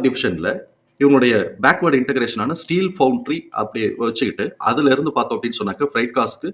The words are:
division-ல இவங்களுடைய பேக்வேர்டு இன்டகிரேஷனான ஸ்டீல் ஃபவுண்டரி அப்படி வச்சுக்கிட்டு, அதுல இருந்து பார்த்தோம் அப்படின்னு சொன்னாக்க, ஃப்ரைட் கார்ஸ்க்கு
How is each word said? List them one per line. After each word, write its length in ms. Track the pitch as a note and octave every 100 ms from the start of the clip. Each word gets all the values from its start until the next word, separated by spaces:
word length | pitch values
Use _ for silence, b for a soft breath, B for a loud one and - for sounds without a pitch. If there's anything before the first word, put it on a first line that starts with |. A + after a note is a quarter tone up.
division-ல 480 | C3 B2+ G#2+ E2 F2+ - - _ _ -
இவங்களுடைய 340 | C#3 C#3 B2 A2 F2+ -
பேக்வேர்டு 360 | C3 E3+ E3+ C3+
இன்டகிரேஷனான 560 | B2+ C3 A#2 A2+ A#2
ஸ்டீல் 360 | E3+ - F3 F#3+
ஃபவுண்டரி 500 | - C3 B2 - - -
அப்படி 300 | G#2+ G#2+ A#2 G#2+
வச்சுக்கிட்டு, 500 | - A2+ A2+ A2 - A2 -
அதுல 320 | A2 A#2+ C#3+
இருந்து 220 | C3+ D#3
பார்த்தோம் 240 | C3+ - A2+
அப்படின்னு 220 | A#2 -
சொன்னாக்க, 280 | G2+ F#2+ C#3+
ஃப்ரைட் 260 | A#2 A#2+
கார்ஸ்க்கு 360 | B2+ A2+ - E3+